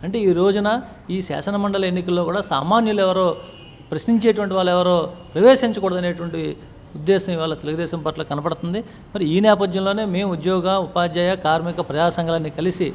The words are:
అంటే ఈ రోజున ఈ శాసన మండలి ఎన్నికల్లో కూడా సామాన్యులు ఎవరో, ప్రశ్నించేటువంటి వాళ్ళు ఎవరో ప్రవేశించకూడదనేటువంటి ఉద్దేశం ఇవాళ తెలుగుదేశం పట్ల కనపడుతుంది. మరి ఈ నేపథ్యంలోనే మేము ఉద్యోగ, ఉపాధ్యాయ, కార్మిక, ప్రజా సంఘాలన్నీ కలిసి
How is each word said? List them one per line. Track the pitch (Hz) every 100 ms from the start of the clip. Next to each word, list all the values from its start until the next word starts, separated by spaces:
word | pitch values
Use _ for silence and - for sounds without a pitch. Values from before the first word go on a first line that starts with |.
అంటే | 165 220
ఈ | 202
రోజున | 170 190 202 208 233 - - -
ఈ | 185
శాసన | 190 147 - 202
మండలి | 202 196 190
ఎన్నికల్లో | 180 180 175
కూడా | 165 185
సామాన్యులు | 196 139 156 220 220 214
ఎవరో, | 190 185 180 - - - - - -
ప్రశ్నించేటువంటి | 156 - 233 226 214 202
వాళ్ళు | 190 180
ఎవరో | 180 180 175 156 - -
ప్రవేశించకూడదనేటువంటి | 156 220 262 233 208 190 180 175 170 170 165 156 143 - - - 151
ఉద్దేశం | 156 196 185
ఇవాళ | 170 160
తెలుగుదేశం | 156 147 156 170 165
పట్ల | 156 156
కనపడుతుంది. | 151 143 151 160 175 190 - - -
మరి | 202
ఈ | 165 170
నేపథ్యంలోనే | 214 202 196 185 190 202
మేము | 214 180 196
ఉద్యోగ, | 170 156 185 175 190
ఉపాధ్యాయ, | 180 185 175 165 175 190
కార్మిక, | 156 160 170 165 -
ప్రజా | 139 170
సంఘాలన్నీ | 165 165 165 156
కలిసి | 147 175 180 170